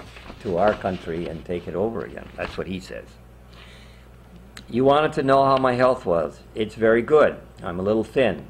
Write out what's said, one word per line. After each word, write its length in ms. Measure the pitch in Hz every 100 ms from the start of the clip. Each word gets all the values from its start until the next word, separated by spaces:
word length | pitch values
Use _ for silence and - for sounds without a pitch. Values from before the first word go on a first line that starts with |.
| - - - -
to 160 | 107 87
our 160 | 104
country 540 | 107 104 90 - 82 82
and 160 | 80 -
take 200 | 87 87
it 80 |
over 300 | 85 110 113
again. 240 | 58 - - -
That's 220 | 87 -
what 80 | 78
he 120 | 92
says. 280 | - 55 - - - - - - - - - - - - - - - - -
"You 160 | 113
wanted 280 | 135 143 156
to 80 | 156
know 220 | 135 135
how 120 | 135 135
my 180 | 131
health 300 | 123 127 123
was. 360 | 110 85 78 - -
It's 200 | - 107
very 260 | - 110 113
good. 360 | 117 151 113 - - -
I'm 180 | 95 87
a 20 |
little 220 | 95 107
thin. 420 | 107 143 120 82 -